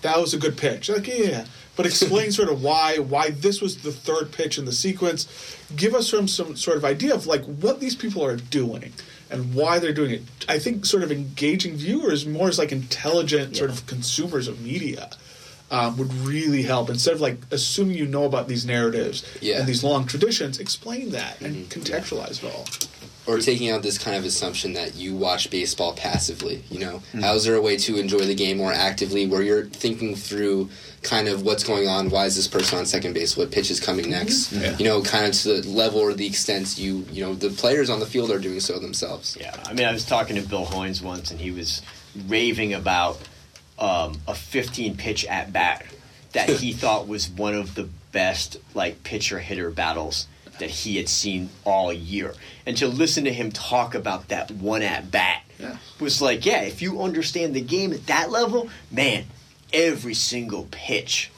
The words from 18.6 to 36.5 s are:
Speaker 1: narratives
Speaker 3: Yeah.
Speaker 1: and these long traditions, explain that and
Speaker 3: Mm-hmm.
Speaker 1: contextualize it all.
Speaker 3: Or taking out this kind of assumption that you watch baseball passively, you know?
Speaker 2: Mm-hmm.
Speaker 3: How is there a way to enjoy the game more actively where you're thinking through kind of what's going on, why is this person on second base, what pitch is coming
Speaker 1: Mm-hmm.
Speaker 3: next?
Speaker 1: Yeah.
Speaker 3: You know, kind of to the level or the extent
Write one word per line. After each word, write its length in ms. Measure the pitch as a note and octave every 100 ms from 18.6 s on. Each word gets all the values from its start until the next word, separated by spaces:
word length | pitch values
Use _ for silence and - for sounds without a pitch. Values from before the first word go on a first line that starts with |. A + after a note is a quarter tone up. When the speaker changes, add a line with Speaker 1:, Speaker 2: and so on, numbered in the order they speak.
Speaker 1:
narratives 600 | A#2+ A#2+ A#2 A2+ G2+ - - -
Speaker 3:
Yeah. 180 | - C#3
Speaker 1:
and 80 | C3
these 140 | A#2+
long 240 | C#3 C#3 B2+
traditions, 520 | D3 G#3+ A#3 C#3+ C3
explain 520 | - - A3+ B3 A#3+
that 300 | B2+ - -
and 280 | D3+ D3+ F3+
Speaker 3:
Mm-hmm. 120 | F3
Speaker 1:
contextualize 600 | D#3 D3+ - - - -
it 80 | -
all. 120 | - - - - - - - -
Speaker 3:
Or 120 | A2+
taking 320 | A2+ B2 A#2
out 120 | G#2+
this 140 | G#2 G2
kind 180 | A2 G2
of 60 | F2+
assumption 480 | - F#2 F2 F#2+
that 200 | F2+ E2 F2
you 200 | F#2 F#2+
watch 320 | F#2 F2+ F2+
baseball 440 | F#2+ E2+ - F2
passively, 680 | - - - - E2 - - -
you 80 | -
know? 180 | F#2 F2+
Speaker 2:
Mm-hmm. 220 | - A#2
Speaker 3:
How 120 | G2+
is 100 | A2
there 100 | A2+
a 80 | A2+
way 160 | G#2+ G2
to 180 | A2+ G#2
enjoy 220 | G2 G2+ G2
the 80 |
game 240 | G2 F#2+ F#2+
more 140 | F#2+
actively 520 | F2+ G2 G2 G2 G2 G2
where 140 | F#2+
you're 240 | G2+ G#2
thinking 500 | G#2 - A#2+ A2+ A2+
through 540 | G2 - G#2 G2+ G2 F#2+ - - -
kind 240 | - A2+ G#2+
of 140 | G2
what's 220 | G2 G#2
going 240 | - G#2 G2
on, 220 | F#2+ F#2+
why 160 | F#2+ G2
is 100 | F#2+
this 100 | F#2+
person 320 | G2 F#2 F2+
on 60 | F2
second 280 | F#2 F#2
base, 200 | E2+ E2 -
what 140 | -
pitch 200 | - G2
is 100 | -
coming 240 | - F#2
Speaker 1:
Mm-hmm. 80 | -
Speaker 3:
next? 400 | F2+ G#2+ C3 B2
Speaker 1:
Yeah. 240 | G#2 G2+ -
Speaker 3:
You 80 |
know, 160 | A2 G#2+
kind 240 | G2 G#2+ G#2
of 60 | G2
to 220 | G#2+ G2
the 60 | G2
level 300 | G#2 A2 G#2+
or 120 | G#2
the 140 | G2+ G2+
extent 500 | G2+ -